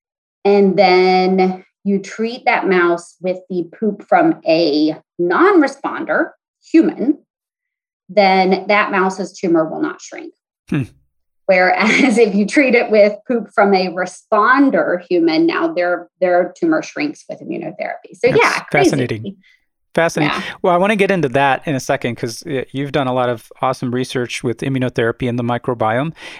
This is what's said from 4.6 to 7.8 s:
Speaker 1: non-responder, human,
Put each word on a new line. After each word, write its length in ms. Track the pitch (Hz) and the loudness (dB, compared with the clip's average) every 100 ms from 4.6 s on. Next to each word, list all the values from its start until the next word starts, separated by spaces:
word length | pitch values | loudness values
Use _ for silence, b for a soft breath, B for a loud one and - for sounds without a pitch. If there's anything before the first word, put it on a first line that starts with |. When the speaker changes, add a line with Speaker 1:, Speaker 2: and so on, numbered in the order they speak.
| 160 151 151 156 _ - | 2 0 0 -2 _ -4
Speaker 1:
non-responder, 1120 | 175 220 370 370 269 - - - - 196 339 - _ _ | -2 2 4 4 2 -2 -10 -8 -4 -4 -4 -10 _ _
human, 600 | _ 320 208 - 240 - _ _ _ _ _ _ | _ 2 2 0 -2 -4 _ _ _ _ _ _